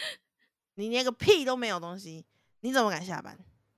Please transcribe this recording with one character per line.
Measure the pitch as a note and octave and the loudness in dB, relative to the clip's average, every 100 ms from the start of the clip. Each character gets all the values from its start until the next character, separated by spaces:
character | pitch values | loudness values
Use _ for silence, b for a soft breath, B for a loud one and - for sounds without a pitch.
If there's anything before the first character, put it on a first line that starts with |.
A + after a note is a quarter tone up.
| B B _ _ _ _ _ | B B _ _ _ _ _
你 | - G#3+ | -8 -2
连 | B3 | 0
个 | B3+ | 0
屁 | A#3+ - F#4+ | 0 6 6
都 | C4 B3+ | 6 -2
没 | A#3 | -2
有 | F3+ | -4
东 | E3+ F#3+ | -6 -12
西， | F#3+ D#3+ - _ _ _ | -12 -16 -18 _ _ _
你 | A#3 | 0
怎 | C4 | 2
么 | G#3+ | 2
敢 | D#3+ | 0
下 | F#3 D#3 | -6 -8
班？ | - D#3 - _ _ | -10 -18 -20 _ _